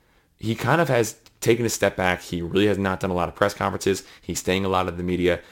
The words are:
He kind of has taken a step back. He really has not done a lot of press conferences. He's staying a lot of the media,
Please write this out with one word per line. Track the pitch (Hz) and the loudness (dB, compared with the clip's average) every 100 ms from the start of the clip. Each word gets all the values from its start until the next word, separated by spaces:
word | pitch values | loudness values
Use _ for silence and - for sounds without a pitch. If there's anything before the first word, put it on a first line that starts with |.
| _ _ _ - | _ _ _ -10
He | 107 | -6
kind | 113 120 160 | -2 0 2
of | 151 | 2
has | 123 107 - _ - | 2 0 -4 _ -4
taken | - 117 113 | 2 2 2
a | |
step | - 101 - | 0 0 2
back. | 92 90 | 0 0
He | - 85 | -4 -6
really | 85 95 104 | -2 2 2
has | 95 | 2
not | 98 92 | 0 -2
done | 95 | -2
a | 90 | -2
lot | 82 | -2
of | - | 0
press | 101 | 0
conferences. | - 98 95 95 95 - - | 0 -4 0 0 -2 -4 -16
He's | - 85 | -8 -6
staying | - 92 | -2 0
a | 95 | 2
lot | 92 92 | 0 0
of | 85 | -4
the | |
media, | 90 90 87 85 - | -2 2 2 2 -4